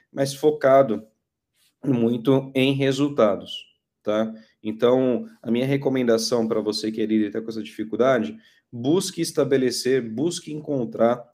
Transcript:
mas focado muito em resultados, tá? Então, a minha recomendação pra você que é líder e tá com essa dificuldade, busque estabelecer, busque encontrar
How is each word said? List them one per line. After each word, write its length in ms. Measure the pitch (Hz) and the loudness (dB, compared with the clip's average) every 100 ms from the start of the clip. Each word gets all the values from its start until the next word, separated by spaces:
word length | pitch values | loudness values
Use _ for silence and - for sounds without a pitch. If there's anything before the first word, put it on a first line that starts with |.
| _ | _
mas 220 | 139 139 | -4 -4
focado 720 | - 151 151 135 135 120 - - _ _ _ _ _ _ _ | 2 0 4 6 6 6 0 -6 _ _ _ _ _ _ _
muito 680 | 139 120 117 120 117 135 135 | -2 0 2 0 2 2 2
em 200 | 135 135 | 0 0
resultados, 920 | 135 135 131 143 139 107 95 - - - _ _ _ | 2 0 0 -2 2 2 2 -8 -16 -16 _ _ _
tá? 280 | 104 107 113 - - _ | -4 -2 -2 -6 -20 _
Então, 680 | 107 107 120 127 131 113 - - | -10 0 2 4 2 -2 -6 -14
a 80 | 123 | -2
minha 160 | 120 131 | 0 0
recomendação 840 | 139 139 131 120 113 113 120 113 | 0 0 0 2 2 2 0 0
pra 140 | 110 | -2
você 300 | 104 104 107 | -2 -4 -4
que 100 | 110 | -4
é 40 | 107 | 0
líder 240 | 110 104 | 0 0
e 20 | |
tá 100 | 113 | -4
com 80 | 113 | -8
essa 140 | 113 | -10
dificuldade, 760 | 101 - 107 107 127 123 110 - _ _ _ | -12 -10 -8 0 2 2 -2 -8 _ _ _
busque 500 | 123 131 185 190 - | -6 0 0 0 -6
estabelecer, 800 | 160 - 135 135 127 117 127 131 | -4 -2 2 2 0 -2 0 0
busque 520 | 113 110 170 175 - | -2 -4 -4 -4 -10
encontrar 760 | 151 151 139 110 - 117 120 - | -12 -6 -4 -4 0 0 0 -6